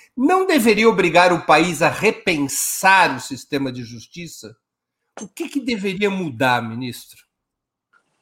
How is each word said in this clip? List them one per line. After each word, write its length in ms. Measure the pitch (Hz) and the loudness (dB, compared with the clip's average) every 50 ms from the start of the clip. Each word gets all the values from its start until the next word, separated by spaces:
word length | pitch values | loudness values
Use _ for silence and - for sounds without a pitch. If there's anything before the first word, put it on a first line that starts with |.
| _ _ - | _ _ -6
não 300 | - 254 311 370 381 381 | 0 2 2 2 2 2
deveria 440 | 381 330 285 208 233 214 196 226 226 | 2 2 2 4 4 4 4 4 4
obrigar 440 | 220 185 180 170 156 175 180 180 175 | 4 4 2 4 4 6 6 6 4
o 120 | 160 - | 2 2
país 360 | - 156 156 165 180 165 139 | 4 4 4 4 2 0 0
a 80 | 165 147 | 0 0
repensar 1300 | 131 - - 220 214 - - 196 175 147 143 135 - - - - - - - 190 196 190 175 156 135 | 0 0 0 0 0 0 -2 -2 -2 -2 -2 -4 -4 -6 -6 -6 -4 0 2 4 4 6 4 2 0
o 20 | 123 | -6
sistema 520 | - - 135 123 - - - 139 139 131 | -10 -12 -14 -14 -10 -6 -4 -4 -4 -4
de 120 | 123 123 120 | -8 -10 -14
justiça? 720 | 110 120 117 - _ - 170 175 156 - - - 104 117 _ _ _ _ _ _ _ _ _ _ _ - - | -14 -16 -20 -20 _ -16 -16 -16 -16 -16 -18 -20 -20 -20 _ _ _ _ _ _ _ _ _ _ _ -18 -18
O 60 | 226 | -18
que 220 | - _ - 339 - | -16 _ -12 -10 -6
que 100 | - 277 | -6 -6
deveria 500 | 240 247 240 196 190 202 185 190 208 202 | -4 -4 -6 -4 -4 -6 -4 -2 -2 -2
mudar, 520 | 190 190 180 156 123 110 131 127 123 120 | -2 -2 -6 -6 -4 -2 0 0 0 0
ministro? 640 | 117 113 113 120 131 123 113 - - - - _ _ _ _ _ _ _ _ _ _ _ _ _ _ _ _ _ _ _ _ _ | -2 -6 -8 -8 -10 -10 -12 -14 -18 -20 -20 _ _ _ _ _ _ _ _ _ _ _ _ _ _ _ _ _ _ _ _ _